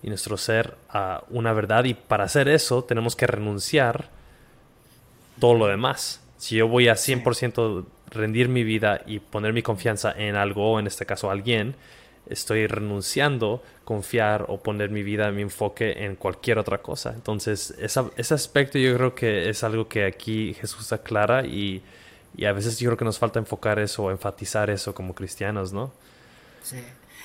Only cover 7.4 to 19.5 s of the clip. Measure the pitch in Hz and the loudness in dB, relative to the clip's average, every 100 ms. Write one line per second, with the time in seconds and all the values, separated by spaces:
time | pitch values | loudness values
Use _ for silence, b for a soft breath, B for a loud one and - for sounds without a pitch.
7.4 | 123 113 113 95 - - - 113 107 110 | -2 0 0 0 -8 -16 -12 -4 0 2
8.4 | 123 127 113 110 107 101 - 104 - 107 | 2 4 2 2 2 0 -2 -10 -6 -4
9.4 | 107 113 113 104 117 104 107 - 104 101 | 0 0 0 0 0 0 -2 -2 -2 0
10.4 | 101 101 107 110 104 - - 98 101 101 | 0 2 2 2 0 -4 -6 -4 -2 -2
11.4 | 107 113 107 135 B B B B - - | 0 0 0 -6 B B B B -12 -10
12.4 | - 110 107 101 104 101 95 - 147 135 | -2 0 0 -2 -4 -4 -4 0 2 2
13.4 | 110 120 B B - 107 98 120 107 107 | 0 -2 B B -8 -6 -2 2 2 2
14.4 | 104 98 - 104 104 107 101 104 104 101 | -2 -6 -4 -2 -2 -2 -2 0 0 0
15.4 | 101 - 104 - 110 - 101 95 95 87 | -4 -2 -4 -2 -2 -2 -6 -4 -4 -4
16.4 | - 110 104 98 - - 120 113 110 107 | 0 0 0 -4 -6 -8 -8 -8 -4 -4
17.4 | 110 104 - - 107 - 127 - 117 151 | -2 -4 -4 -8 -4 -2 -2 -4 0 0
18.4 | - 143 139 143 131 123 127 - 117 104 | 2 2 2 4 4 4 2 0 0 2
19.4 | 87 | 0